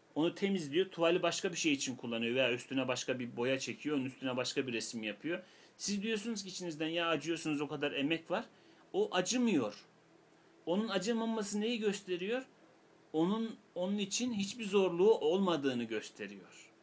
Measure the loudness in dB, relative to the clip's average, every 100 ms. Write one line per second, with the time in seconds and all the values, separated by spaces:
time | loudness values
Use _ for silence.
0 | _ 0 0 0 0 0 0 0 0 2
1 | 2 4 2 0 -2 0 2 2 0 -4
2 | -4 -2 0 2 2 2 -2 -2 0 -2
3 | -2 -4 -4 -2 0 0 -2 -6 -2 -2
4 | -2 -4 -4 -2 0 -2 -2 -4 -4 -6
5 | -6 -6 -6 -6 -8 -20 -20 -8 -4 -2
6 | -2 -2 -2 -6 -6 -8 -6 -4 -2 0
7 | 2 2 0 -2 0 -2 -2 -2 -2 0
8 | 0 0 0 -4 -4 -14 -20 -20 -6 -2
9 | 2 2 0 2 4 4 2 -4 -16 _
10 | _ -20 -20 -20 -20 -12 -2 0 2 0
11 | 0 0 0 -2 -2 -2 0 0 0 -2
12 | -4 -4 -2 -2 -4 -14 -20 -20 _ -20
13 | -4 2 2 2 -2 -6 -12 -4 -2 0
14 | -2 -2 -2 -2 -4 -4 0 4 4 6
15 | 6 6 4 4 4 4 2 0 -2 -4
16 | -6 -10 -12 -12 -16 -20 -20 -20